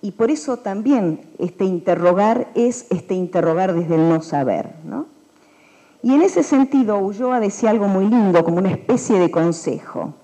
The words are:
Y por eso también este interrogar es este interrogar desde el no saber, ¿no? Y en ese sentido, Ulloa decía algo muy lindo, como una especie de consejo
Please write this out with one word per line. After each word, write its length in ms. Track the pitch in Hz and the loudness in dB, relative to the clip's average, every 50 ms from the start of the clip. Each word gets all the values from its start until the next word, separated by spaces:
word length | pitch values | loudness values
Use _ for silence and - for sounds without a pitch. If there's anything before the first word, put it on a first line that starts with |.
| - | -10
Y 100 | 208 185 | -10 -4
por 200 | - 226 233 311 | -2 -2 -2 -2
eso 240 | 302 - - 247 | -2 -4 -6 -8
también 640 | 233 - 208 196 202 220 254 285 247 196 170 156 - - - - - | -6 -6 -8 -8 -4 0 2 2 2 2 -2 -4 -4 -10 -20 -10 -8
este 260 | - 180 - - 196 | -8 -8 -4 -2 -2
interrogar 840 | 190 185 170 - - 175 165 170 180 180 185 202 214 226 240 240 - - | -2 -2 -2 0 -2 -2 2 2 2 2 4 2 2 2 0 -2 -4 -2
es 300 | - 233 247 240 240 - - | 0 0 0 0 -4 -6 -6
este 240 | - 170 - - 196 | -6 -6 -4 -6 -4
interrogar 600 | 185 185 175 - 180 165 165 160 170 185 190 175 | -4 -4 -2 -2 -2 0 0 0 0 0 0 0
desde 200 | 170 175 160 170 | -2 -2 0 0
el 140 | 160 160 165 | 2 2 2
no 140 | 165 160 160 | 2 0 -2
saber, 520 | - - 147 139 127 95 82 - - - 160 156 | -4 -4 -2 0 0 -2 -2 -4 -8 -12 -18 -16
¿no? 220 | - - - 311 - _ _ _ _ _ _ _ _ _ _ _ _ _ _ _ _ _ _ - | -12 -10 -10 -10 -12 _ _ _ _ _ _ _ _ _ _ _ _ _ _ _ _ _ _ 0
Y 120 | 233 262 | 2 4
en 80 | 294 339 | 4 4
ese 220 | 381 - 349 302 | 4 2 0 0
sentido, 540 | - 294 269 269 262 - 269 254 208 214 202 | 2 4 2 2 4 2 0 2 2 0 0
Ulloa 420 | 196 196 208 196 254 247 254 247 | -2 -4 -4 -4 -4 -2 0 0
decía 300 | 220 196 202 - - 214 | 0 -2 -2 0 0 0
algo 180 | 214 226 208 202 | 2 2 0 0
muy 180 | 190 185 190 | 0 2 2
lindo, 380 | 208 226 247 214 196 175 170 165 | 2 4 4 4 4 4 4 2
como 140 | 170 170 175 | 2 0 0
una 120 | 190 190 | 0 0
especie 480 | 160 - - - 240 247 - - 226 190 | -2 -4 -2 -2 -2 -2 0 0 2 2
de 140 | 180 165 - | 2 2 2
consejo 840 | 165 160 170 165 165 - 160 123 - - - - - 160 151 151 _ | 0 0 0 -2 -4 -6 -6 -6 -6 -10 -10 -10 -8 -8 -8 -12 _